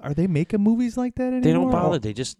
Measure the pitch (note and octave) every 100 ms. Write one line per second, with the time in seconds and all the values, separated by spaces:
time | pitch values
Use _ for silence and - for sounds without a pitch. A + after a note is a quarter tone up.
0 | - D3 F#3 D3+ E3+ G#3+ G3+ A3+ B3 A3+
1 | B3 A#3+ B3+ B3+ B3+ - C4 B3+ - D#3+
2 | G#2+ G#2 B2+ -